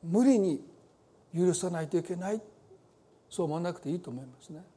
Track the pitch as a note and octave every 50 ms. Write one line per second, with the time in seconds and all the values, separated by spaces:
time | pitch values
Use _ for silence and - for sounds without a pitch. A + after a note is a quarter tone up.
0 | - E3 E3+ G#3 B3+ C#4 C4 A3 G3 F#3 D3+ - - - - - - _ _ _
1 | _ _ _ _ _ _ - E3 F3+ F3+ E3 - - F#3 F3 E3 D#3+ C#3+ E3 F3
2 | E3 - F3+ F3 F3+ F#3+ G#3+ A3 G#3+ - - _ _ _ - - _ _ _ _
3 | _ _ _ _ _ _ - - F3 D3+ D3+ E3 E3+ F3 E3+ - - C3+ D#3 F3+
4 | F3 - A#2+ B2+ C3+ C3 B2+ - - - D#3+ D#3 F#3 - _